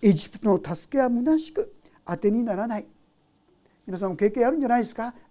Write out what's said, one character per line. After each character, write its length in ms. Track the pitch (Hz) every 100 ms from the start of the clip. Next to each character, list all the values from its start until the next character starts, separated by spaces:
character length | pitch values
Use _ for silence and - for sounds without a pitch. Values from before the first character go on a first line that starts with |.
「エ 120 | 214
ジ 160 | 160 -
プ 100 | -
ト 180 | 208 196
の 180 | - 170
助 220 | - 277
け 40 |
は 80 | 254
虚 300 | 240 254 311
し 120 | 311
く、 220 | - 214 - _ _ -
当 100 | 180
て 160 | 202
に 120 | 226
な 120 | 233 190
ら 120 | 233
な 120 | 214
い。」 60 | - _ _ _ _ _ _ _ _ _ -
皆 100 | 180
さ 100 | 190
ん 40 |
も 40 | 160
経 140 | 208
験 160 | 226 240
あ 40 |
る 60 | 320
ん 20 |
じ 60 | 262
ゃ 40 |
な 100 | 240
い 40 |
で 40 | 226
す 80 | -
か。 180 | 233 - _